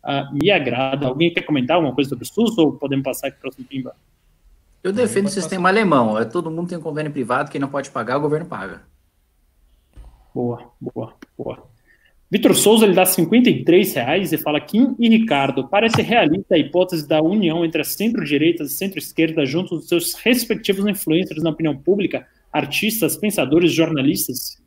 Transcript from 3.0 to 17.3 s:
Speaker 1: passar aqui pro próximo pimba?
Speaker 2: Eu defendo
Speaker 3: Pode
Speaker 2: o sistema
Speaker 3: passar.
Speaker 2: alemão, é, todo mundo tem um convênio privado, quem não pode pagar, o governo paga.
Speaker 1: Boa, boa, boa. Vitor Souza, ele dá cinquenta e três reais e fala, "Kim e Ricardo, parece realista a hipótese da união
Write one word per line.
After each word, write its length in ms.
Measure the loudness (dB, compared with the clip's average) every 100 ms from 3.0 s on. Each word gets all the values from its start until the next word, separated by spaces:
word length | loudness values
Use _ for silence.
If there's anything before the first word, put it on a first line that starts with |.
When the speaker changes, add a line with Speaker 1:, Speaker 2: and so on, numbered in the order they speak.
Speaker 1:
passar 240 | -4 -6 -8
aqui 100 | -10
pro 140 | -14
próximo 160 | -14 -12
pimba? 280 | -10 -10 -14 _ _ _ _ _ _ _ _
Speaker 2:
Eu 80 | -4
defendo 340 | 0 0 0 -2
Speaker 3:
Pode 120 | -2
Speaker 2:
o 40 |
sistema 280 | -4 0 2
Speaker 3:
passar. 100 | 4
Speaker 2:
alemão, 380 | 4 4 2 0
é, 80 | -2
todo 240 | -2 -4
mundo 180 | -6 -6
tem 120 | -8
um 20 |
convênio 300 | -8 -6 -6
privado, 400 | -6 -2 -2 -2
quem 100 | -6
não 60 | -6
pode 240 | -8 -6
pagar, 260 | -8 -2 -2
o 40 |
governo 260 | 0 -2 -4
paga. 340 | -12 -12 -14 _ _ _ _ _ _ _ _ _ _ _ -20 -20 _ _
Speaker 1:
Boa, 380 | -6 -6 -6 -14 _
boa, 320 | -12 -10 -12 _ -20 -12
boa. 300 | -12 -12 -18 _ _ _ _ _ _
Vitor 240 | 2 4 4
Souza, 300 | 6 6 6
ele 100 | 6
dá 100 | 2
cinquenta 460 | 2 4 4 4
e 120 | 2
três 300 | 4 4 4
reais 400 | 0 -2 0 0
e 40 | -2
fala, 200 | -2 -2
"Kim 360 | 0 2 2 2
e 120 | 4
Ricardo, 580 | 4 4 0 0 -2 0
parece 340 | 2 2 0
realista 540 | 2 2 4 2 2 2
a 20 |
hipótese 500 | 2 0 0 -2 0
da 140 | 2
união 420 | 2